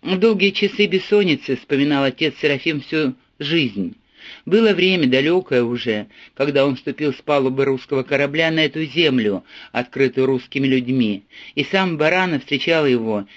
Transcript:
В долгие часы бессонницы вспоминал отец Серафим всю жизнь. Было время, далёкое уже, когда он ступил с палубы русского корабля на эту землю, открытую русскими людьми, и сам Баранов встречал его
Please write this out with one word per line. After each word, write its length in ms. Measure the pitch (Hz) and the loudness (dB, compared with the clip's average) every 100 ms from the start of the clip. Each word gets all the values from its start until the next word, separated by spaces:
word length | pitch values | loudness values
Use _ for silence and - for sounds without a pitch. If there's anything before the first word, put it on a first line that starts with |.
В 180 | 156 185 | -4 0
долгие 320 | 220 208 196 | 2 4 0
часы 340 | 190 202 - 208 | 2 -2 0 0
бессонницы 680 | 185 - 208 190 135 - 127 | 0 2 2 2 0 -2 -6
вспоминал 480 | - 143 143 143 | -2 0 2 2
отец 320 | 139 127 156 - | -2 -2 -4 -2
Серафим 420 | 151 139 160 151 | -2 0 -2 -4
всю 340 | - 156 147 127 _ _ | -4 -2 -2 -4 _ _
жизнь. 560 | 147 170 131 101 87 - _ _ - - - | -2 0 0 -4 -8 -8 _ _ -20 -18 0
Было 280 | 196 226 175 | 2 4 4
время, 320 | 185 185 139 | 2 2 2
далёкое 560 | 127 147 180 185 131 | 2 2 0 2 0
уже, 420 | 120 120 117 107 104 - - - | 0 -2 -4 -4 -6 -18 -20 -4
когда 320 | 143 139 139 | -4 0 -2
он 100 | 127 | -2
ступил 340 | - 131 147 | -8 -4 -4
с 100 | 127 | -6
палубы 420 | - 143 131 131 139 | -2 0 0 0 -2
русского 380 | 135 - 135 | -2 -4 -6
корабля 480 | 127 139 143 147 165 | -2 -2 -2 0 0
на 80 | 160 | 0
эту 260 | 156 160 156 | 0 -2 -6
землю, 580 | 139 160 131 107 95 - - - | 0 2 2 0 -2 -8 -20 -8
открытую 560 | 113 123 - 135 127 131 | -6 -6 0 0 2 0
русскими 400 | 131 - 143 135 | 0 -4 -4 0
людьми, 560 | 131 123 131 113 98 _ - - - | 0 0 0 0 -2 _ -20 -10 -6
и 80 | |
сам 340 | 139 190 185 160 | -2 0 0 0
Баранов 460 | 151 180 185 151 | 0 2 0 -2
встречал 420 | - 143 - 165 147 | -4 -4 0 2 2
его 400 | 123 110 107 98 | 2 0 -4 -6